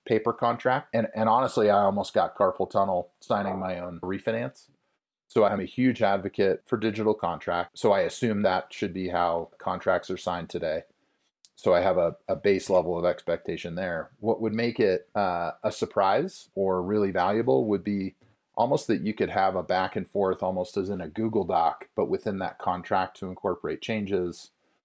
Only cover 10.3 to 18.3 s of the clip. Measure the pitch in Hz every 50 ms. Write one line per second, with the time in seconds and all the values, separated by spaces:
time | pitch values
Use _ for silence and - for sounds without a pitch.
10.3 | 87 85 82 - - 87 82 80 78 80 - - _ _ _ _ _ _ _ _
11.3 | _ _ - _ _ - - 104 90 87 92 98 90 90 85 85 - - _ -
12.3 | 95 85 - 101 98 92 - - 95 90 80 87 87 85 85 87 85 - - -
13.3 | 85 82 - - 85 82 - 87 82 87 95 90 85 80 78 - _ _ 104 110
14.3 | 113 - 113 110 107 113 117 117 117 - 113 98 92 87 - _ - 107 101 92
15.3 | 87 85 85 85 - - - 107 - - - - - 104 98 95 101 120 160 190
16.3 | - - - - _ - 98 95 92 90 90 92 104 107 101 98 90 90 87 95
17.3 | 104 113 117 127 131 131 123 107 104 95 - 107 101 98 95 95 - _ _ _